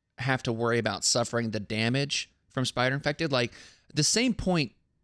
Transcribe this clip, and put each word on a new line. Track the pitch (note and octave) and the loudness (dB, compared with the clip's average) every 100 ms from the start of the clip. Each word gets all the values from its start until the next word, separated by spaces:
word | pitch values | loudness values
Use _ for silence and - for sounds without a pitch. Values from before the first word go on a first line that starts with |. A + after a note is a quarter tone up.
| _ - | _ -8
have | B2+ C3 | -4 -2
to | - | -2
worry | A2+ A#2 A#2 | 0 2 2
about | G#2+ F#2+ | 0 -2
suffering | - B2 A#2 A#2 A2+ | 0 0 0 -2 -2
the | G#2+ | -4
damage | F#2+ A2 A2+ C3+ C#3 - - _ _ | -4 -2 0 0 -2 -4 -6 _ _
from | C3+ B2+ | -4 -2
spider | - B2+ C#3+ | 0 0 0
infected. | D3 D3+ D#3+ | -2 -2 0
Like, | B2+ A#2+ - - - _ | 2 0 -4 -20 -20 _
the | D3 | 0
same | D3 G#3+ B3+ | 2 4 2
point | - F#3+ E3+ - _ _ _ | 2 2 2 0 _ _ _